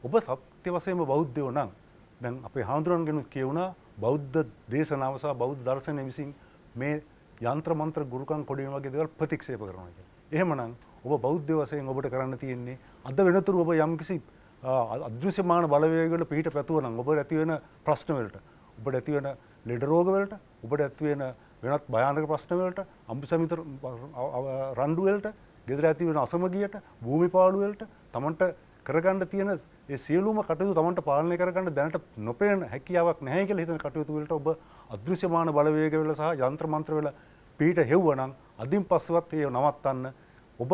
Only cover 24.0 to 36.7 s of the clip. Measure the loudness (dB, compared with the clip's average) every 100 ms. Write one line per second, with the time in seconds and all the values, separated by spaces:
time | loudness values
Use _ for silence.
24 | -12 -6 -4 -4 -4 -4 -4 -2 0 4
25 | 2 2 -2 -10 -20 -16 -6 2 2 4
26 | 0 0 0 0 0 -2 -4 -6 -18 -10
27 | -2 2 4 8 6 6 0 -4 -14 -18
28 | -8 -4 -4 0 0 -2 -20 -14 -2 2
29 | 4 2 -2 -2 0 -2 -6 -20 -10 -8
30 | 2 2 4 0 0 0 2 4 4 2
31 | 2 2 2 2 0 0 0 0 0 -2
32 | -6 -8 -6 0 2 2 -2 -8 0 2
33 | 2 2 -2 -2 0 -2 -2 -4 -4 -4
34 | -4 -4 -2 -2 0 -2 -8 -20 -14 -10
35 | -4 -2 2 2 4 4 4 4 2 2
36 | 0 0 -2 0 0 0 -2